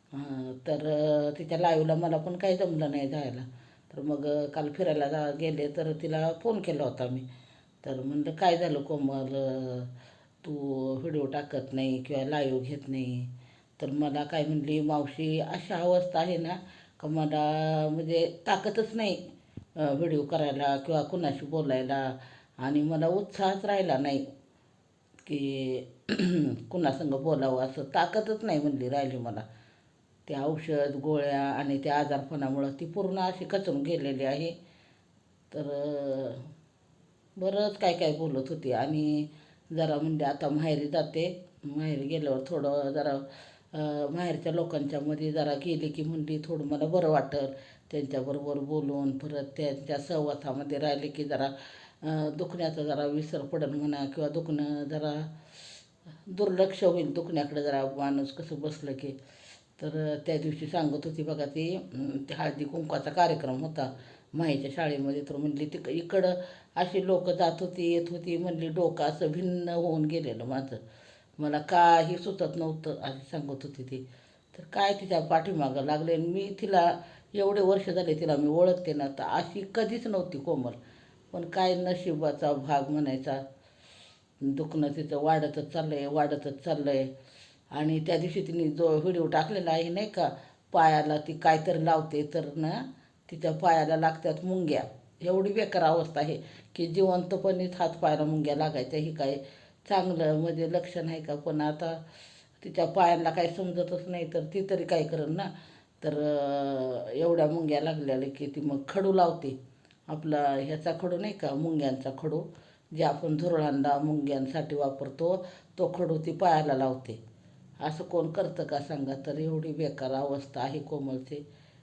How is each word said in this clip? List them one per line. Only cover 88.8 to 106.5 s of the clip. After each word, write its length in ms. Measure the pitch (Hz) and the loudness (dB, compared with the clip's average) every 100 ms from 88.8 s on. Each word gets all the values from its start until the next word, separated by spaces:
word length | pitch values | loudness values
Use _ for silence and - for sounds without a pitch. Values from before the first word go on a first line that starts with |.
| 165 | 4
व्हिडिओ 380 | 151 175 175 156 | 4 4 2 2
टाकलेला 440 | 160 160 208 170 | 2 2 0 0
आहे 180 | 160 170 | 2 0
नाही 220 | 180 214 | -2 -2
का, 200 | - 151 - - - _ | 0 -2 -2 -12 -20 _
पायाला 460 | 180 160 156 151 151 | 6 8 8 4 0
ती 200 | - 156 | -2 2
काहीतरी 460 | 170 156 170 165 | 4 4 4 2
लावते 460 | 160 160 156 147 151 | 4 4 2 -2 -2
तर 200 | 165 147 147 | -2 -4 -2
ना 360 | 156 202 262 - - _ - | -2 -2 -6 -14 -20 _ -16
तिच्या 220 | 160 160 | -4 -2
पायाला 440 | 156 185 160 156 160 | 2 4 6 6 4
लागतात 480 | 160 160 165 156 | 4 2 -2 -2
मुंग्या. 380 | 180 185 165 139 - - - - | 0 0 2 0 -2 -8 -20 -6
एवढी 300 | 170 190 196 | 0 2 2
बेकार 300 | 202 208 185 | 0 0 4
अवस्था 380 | 160 165 156 - | 4 4 2 0
आहे 220 | 147 135 - - - | -2 -4 -8 -18 -14
की 120 | - 170 | -4 -2
जिवंतपणीच 880 | 165 190 180 180 190 196 180 180 180 | 4 4 4 2 0 2 2 0 0
हात 120 | 165 | -2
पायाला 360 | - 160 151 | 2 2 4
मुंग्या 320 | 151 156 147 143 | 2 2 2 2
लागायच्या. 440 | 156 151 127 156 | 0 0 -2 -2
ही 140 | 156 | -2
काय 220 | 151 139 143 - - - _ - | -2 -2 -2 -6 -16 -20 _ 0
चांगलं 520 | 196 185 170 156 156 | 2 2 2 2 2
म्हणजे 320 | 165 165 165 | 2 0 0
लक्षण 360 | 175 170 175 160 | 0 -2 -4 -4
आहे 120 | 160 | -4
का? 120 | 156 | -4
पण 260 | 147 165 151 | -6 -2 0
आता 420 | 151 151 165 160 - - - - - _ | 0 -2 -4 -6 -10 -20 -20 -20 -20 _
तिच्या 220 | 190 160 165 | -6 0 2
पायांना 440 | 196 175 170 165 | 6 6 6 4
काही 200 | 156 170 | 2 2
समजतच 580 | - 185 175 170 175 - | 0 -2 0 0 -2 -4
नाही 260 | 175 160 | -6 -4
तर 100 | 165 | -2
ती 220 | 156 196 190 | -2 -2 0
तरी 140 | 185 | 0
काय 180 | 165 170 | 2 2
करेल 300 | 151 156 151 | 2 0 -2
ना. 180 | 170 185 - - - - _ | -2 -4 -8 -16 -20 -20 _
तर, 100 | 151 | -4
अ, 960 | 147 151 147 143 | 0 2 2 2